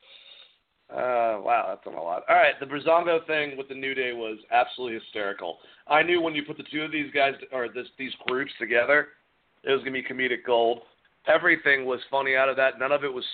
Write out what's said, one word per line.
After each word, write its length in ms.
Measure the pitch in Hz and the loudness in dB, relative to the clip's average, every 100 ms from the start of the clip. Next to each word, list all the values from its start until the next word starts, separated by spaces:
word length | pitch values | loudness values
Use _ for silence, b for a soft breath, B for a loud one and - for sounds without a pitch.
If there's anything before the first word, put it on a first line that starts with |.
| B B B B B B _ _ - | B B B B B B _ _ -12
Uh, 480 | 131 127 120 117 104 | -4 0 2 2 0
wow, 240 | 98 113 95 | 2 2 0
that's 120 | 98 - | -6 -10
not 120 | - | -8
a 40 | |
lot. 200 | 85 - - | -6 -4 2
All 60 | 175 | 4
right, 180 | 151 - | 4 2
the 80 | 135 | -6
Breezango 580 | 147 139 170 175 165 160 | -4 2 4 4 0 0
thing 320 | 156 147 135 | -4 -4 -6
with 100 | 135 | -10
the 60 | |
New 220 | 135 135 131 | -8 -6 -2
Day 180 | 123 | -4
was 240 | 120 110 107 - | -4 -8 -10 0
absolutely 480 | 117 123 - 123 113 | 2 2 -2 -8 -8
hysterical. 580 | - 107 101 101 87 - b b b | -8 -6 -4 -4 -8 -10 b b b
I 160 | 151 | 2
knew 180 | 165 175 | 4 2
when 140 | 165 151 | 0 -4
you 80 | |
put 140 | 147 143 | -8 -10
the 80 | - | -10
two 120 | 151 | -8
of 80 | 156 | -4
these 200 | 151 135 143 | -4 -2 0
guys, 180 | 139 131 127 | 0 0 -8
or 160 | 131 117 | -6 -6
this, 200 | 120 120 - | -8 -12 -10
these 140 | 131 - - | -12 -8 -4
groups 240 | 127 - - | -4 -4 -6
together, 480 | 110 117 123 147 147 _ _ _ _ _ | 0 2 4 4 2 _ _ _ _ _
it 80 | - | -2
was 80 | 135 | -2
gonna 120 | 131 | -2
be 120 | 131 | -8
comedic 420 | - 127 127 120 120 | -6 -2 -2 -2 2
gold. 360 | 117 117 120 - _ _ _ - | 2 2 0 -6 _ _ _ 2
Everything 600 | 160 170 160 147 135 127 | 2 4 2 2 2 0
was 140 | 120 - | -4 -2
funny 240 | 139 135 131 | -2 0 2
out 120 | 135 | 2
of 100 | 131 | 2
that. 200 | 135 117 | 0 0
None 140 | 131 | 0
of 120 | 143 | 0
it 80 | 139 | -2
was 120 | 127 110 | -6 -8